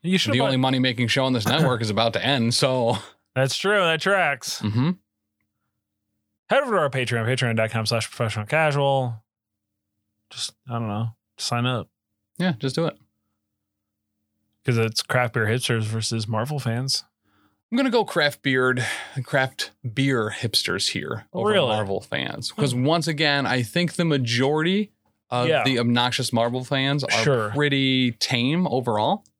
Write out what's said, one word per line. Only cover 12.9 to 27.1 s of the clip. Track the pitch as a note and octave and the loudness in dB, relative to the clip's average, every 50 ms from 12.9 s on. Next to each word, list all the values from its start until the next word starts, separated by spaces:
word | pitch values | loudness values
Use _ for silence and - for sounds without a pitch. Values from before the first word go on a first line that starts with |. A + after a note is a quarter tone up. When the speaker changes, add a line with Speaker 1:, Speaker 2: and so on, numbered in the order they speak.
| - _ _ _ _ _ _ _ _ _ _ _ _ _ _ _ _ _ _ _ _ _ _ _ _ _ _ _ _ _ _ _ _ _ _ | -4 _ _ _ _ _ _ _ _ _ _ _ _ _ _ _ _ _ _ _ _ _ _ _ _ _ _ _ _ _ _ _ _ _ _
Speaker 1:
'Cause | - A#2+ A#2 | 0 2 2
it's | A2+ A2 G#2+ - - | 0 0 -2 -4 -6
craft | _ - B2+ B2 A#2 - | _ 0 0 0 0 0
beer | A#2+ A2 | -2 0
hipsters | G#2+ A2+ B2+ - - A#2+ A2+ A2 | 0 0 -2 0 0 -2 0 0
versus | G#2+ A2 A2+ A2 - A#2 A2+ A2 G#2 | -2 -4 -4 -4 -4 -4 -4 -4 -2
Marvel | A2 G#2+ A2+ C#3 D3+ C#3+ | -2 -4 -2 -4 -4 -4
fans. | B2+ A#2+ A2+ A#2 C3 C3+ - - - _ _ _ _ _ _ _ _ _ _ _ _ _ | -4 -4 -4 -4 -2 -2 -4 -4 -6 _ _ _ _ _ _ _ _ _ _ _ _ _
Speaker 2:
I'm | - | -2
gonna | A#3+ C#4 C4 | 0 0 2
go | A3 A#3+ G#3+ | 2 0 0
craft | - - F3+ D3+ D3 C#3+ - _ | 0 0 0 0 0 0 -2 _
beard, | C#3+ C3 C3 B2+ B2+ B2+ B2+ A#2+ - - - - - - C#3 A#2+ | 0 2 4 4 2 2 0 -2 -4 -6 -8 -10 -10 -10 -10 -8
craft | - - C#3 C3 C3 - - - - _ _ - B2+ G#2+ | -2 0 0 0 0 -2 -8 -10 -10 _ _ -10 -8 -2
beer | C3+ C3+ C#3 C3+ A#2+ A2 G#2+ - - | 0 0 2 2 0 0 -2 -4 -4
hipsters | - A2+ - - - - F2+ G2 - - - | -6 -2 -2 -2 -2 0 -2 -2 -2 -2 -4
here | - - - - - - _ - | -4 -6 -6 -8 -8 -8 _ -6
over | F3+ F#3+ G#3 | -2 0 2
Speaker 1:
Really? | G#3+ G3 D3+ B2 | 2 2 2 2
Speaker 2:
Marvel | A2 G#2+ G#2+ G2 G2 - | 0 0 0 -2 -4 -6
fans. | - - - C#2 C2 - - - A#2+ - - | -4 -4 -6 -4 -4 -4 -6 -6 -8 -8 -2
'Cause | - D3 C3+ A#2+ | 0 0 0 2
Speaker 1:
Hmm. | A#2+ B2+ | 2 2
Speaker 2:
once | C#3+ D#3+ E3+ D3+ | 2 2 2 0
again, | D#3+ D#3+ C#3+ D#3+ D3 C#3+ C#3+ C3+ | -2 -2 0 2 2 2 2 2
I | - B2 B2+ A#2+ | 0 0 0 0
think | G#2+ - E3+ F3 E3+ - | 0 0 -2 -2 -2 0
the | - F3 | 0 0
majority | E3 D3+ C3+ B2+ A#2 A#2 A#2+ C3 C#3 D3+ D#3 D#3 E3+ F#3+ G#3 G#3+ G3+ _ _ _ _ _ _ _ _ | 2 2 2 0 0 0 0 2 2 2 0 0 0 0 0 -2 -4 _ _ _ _ _ _ _ _
of | B2 B2 B2 C3 | -2 0 2 2
Speaker 1:
Yeah. | D#3 C#3+ A#2+ | 2 2 2
Speaker 2:
the | C3 C3 A#2 | 2 0 2
obnoxious | A#2+ A#2+ A#2+ A#2+ A#2+ B2 A#2+ - B2+ - - | 2 2 2 2 2 0 0 -2 -4 -2 0
Marvel | A#2 A#2 A#2+ B2 B2+ B2+ | 0 0 0 0 -4 -4
fans | - C#3+ C3+ C3+ C#3 C#3+ D3 C3+ | -2 -2 0 0 0 0 -2 -2
are | - | 0